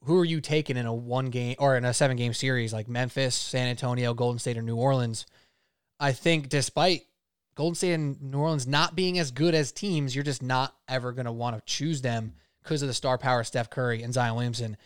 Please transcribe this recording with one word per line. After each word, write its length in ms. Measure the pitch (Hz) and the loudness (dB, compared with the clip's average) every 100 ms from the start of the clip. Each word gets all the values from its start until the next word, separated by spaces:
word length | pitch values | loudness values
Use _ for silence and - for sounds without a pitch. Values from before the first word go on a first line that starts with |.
who 140 | 127 180 | 2 2
are 60 | |
you 160 | 170 160 | 4 0
taking 380 | - 156 151 127 | 0 0 0 -2
in 80 | 117 | -2
a 80 | |
one 320 | 117 120 127 131 | -4 -2 -2 0
game 280 | 123 120 127 | -2 -2 2
or 180 | 139 127 | 4 4
in 80 | |
a 80 | 123 | 2
seven 240 | 117 143 123 | 2 2 2
game 160 | 120 | -2
series, 400 | 110 131 127 113 | 0 0 0 0
like 160 | 110 110 | -4 -4
Memphis, 460 | 120 127 139 131 | -4 -2 0 0
San 340 | - - 127 123 | 0 -2 -2 -2
Antonio, 460 | 120 123 123 120 | -2 -2 0 0
Golden 240 | 117 123 120 | 2 0 0
State, 180 | 127 117 | -4 -4
or 60 | |
New 140 | 113 117 | -2 0
Orleans? 500 | 135 131 117 113 - _ _ _ _ _ _ - | 2 2 0 -4 -10 _ _ _ _ _ _ -2
I 120 | 143 | 0
think 360 | 123 170 160 131 | 2 2 2 2
despite 540 | 147 - - 180 165 - _ _ _ _ | -2 0 2 2 2 -4 _ _ _ _
Golden 200 | - 160 | -2 -2
State 180 | 170 185 | 0 0
and 280 | 165 147 135 | 2 0 -4
New 180 | 135 139 | -6 -2
Orleans 280 | 160 151 127 | 0 0 2
not 300 | 143 170 170 | 2 2 2
being 220 | 185 180 | 0 0
as 120 | 147 | -2
good 240 | 123 170 | 2 4
as 160 | 160 139 | 4 0
teams, 440 | - 202 160 139 | -4 -2 0 0
you're 100 | 135 | -2
just 180 | 143 131 | -2 -4
not 320 | 127 127 135 _ - | 0 0 0 _ -6
ever 240 | 131 123 | -4 -4
gonna 200 | 123 120 | -6 -6
wanna 280 | 117 120 110 - | -2 -4 -4 -6
choose 340 | - 147 147 | -4 -2 0
them 340 | 127 113 110 - _ _ | 0 -2 -4 -10 _ _
'cause 180 | - 156 | -4 -2
of 60 | 139 | -2
the 60 | |
star 220 | 120 135 127 | -2 0 0
power 280 | 135 123 | 2 2
Steph 260 | 113 123 113 | 2 -2 -4
Curry 320 | - 123 113 | -2 -2 -2
and 100 | 120 | -2
Zion 220 | 127 120 | 0 2
Williamson. 420 | 113 120 117 110 107 | 0 -2 -2 -6 -8